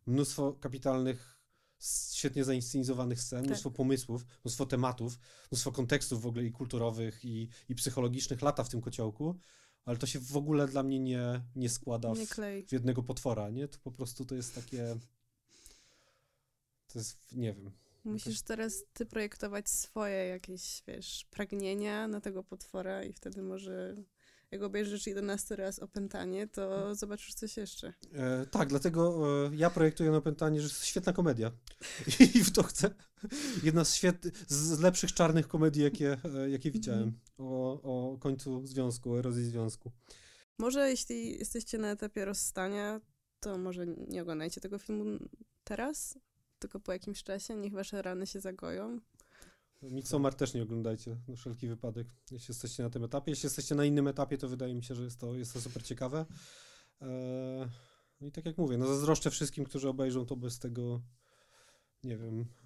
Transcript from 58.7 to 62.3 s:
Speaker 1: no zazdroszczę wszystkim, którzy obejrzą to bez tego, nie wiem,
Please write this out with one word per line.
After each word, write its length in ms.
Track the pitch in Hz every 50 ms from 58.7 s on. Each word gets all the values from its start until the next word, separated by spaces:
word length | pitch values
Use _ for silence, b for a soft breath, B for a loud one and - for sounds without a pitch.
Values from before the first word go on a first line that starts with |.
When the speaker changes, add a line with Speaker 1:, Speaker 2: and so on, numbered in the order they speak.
| 123
Speaker 1:
no 100 | 117 127
zazdroszczę 440 | 131 139 139 147 151 156 - - 147
wszystkim, 340 | - - 156 135 - 147 139
którzy 240 | 135 - 139 135 135
obejrzą 360 | 131 135 135 131 127 131 123
to 100 | 117 139
bez 240 | 123 123 120 120 -
tego, 420 | - 123 117 123 120 120 120 120 120 - - b b b b b b b b b b b b b b b b b -
nie 140 | 127 117
wiem, 280 | 107 113 113